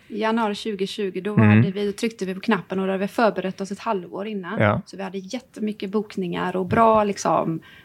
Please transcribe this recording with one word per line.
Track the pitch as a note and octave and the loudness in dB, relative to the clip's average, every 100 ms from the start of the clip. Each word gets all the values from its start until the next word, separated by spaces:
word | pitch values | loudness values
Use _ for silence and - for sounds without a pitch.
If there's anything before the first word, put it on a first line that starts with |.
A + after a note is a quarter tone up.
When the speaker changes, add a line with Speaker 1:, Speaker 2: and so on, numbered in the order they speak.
| _ | _
Speaker 1:
Januari | G#3+ A3 A3+ A3 G3+ | -2 0 2 0 -2
tjugo | A3 G3 G3 | -6 -4 -6
tjugo, | - G3 F#3 | -4 -4 -4
då | F#3 | 0
Speaker 2:
Mm. | G#3+ G#2+ | 4 8
Speaker 1:
hade | G#2+ B2+ | 8 6
vi, | F#3+ G3+ | 0 -4
då | |
tryckte | G3 A#3 - F#3 | -2 -4 -4 -6
vi | F#3 | -6
på | |
knappen | G#3+ G3+ E3+ F#3+ | -2 -2 -2 -4
och | F#3+ | -2
då | |
hade | F#3+ | -2
vi | G3 | -2
förberett | - A3+ F#3 F#3 F#3+ | 2 2 2 -6 -6
oss | F#3+ | -10
ett | G3+ | -8
halvår | A3+ G3+ F3 F3 G#3 | -4 -4 -4 -10 -8
innan. | G#3 F3 G#3 | -8 -6 2
Speaker 2:
Ja. | G#2+ G#2+ - | 2 2 -4
Speaker 1:
Så | F#3 | -12
vi | |
hade | G3 F#3+ | -10 -10
jättemycket | F#3+ B3 - - G#3+ G#3 G3+ | -10 -12 -12 -6 -6 -6 -4
bokningar | G#3+ G#3 - F3+ F3 F3+ F3+ | -4 -4 -6 -6 -4 -4 -4
och | F3+ | 0
bra, | A3 A3+ A3 | 4 6 6
liksom, | G#3 G3 E3+ E3 D#3+ D#3+ - - | 4 0 0 2 2 -2 -8 -20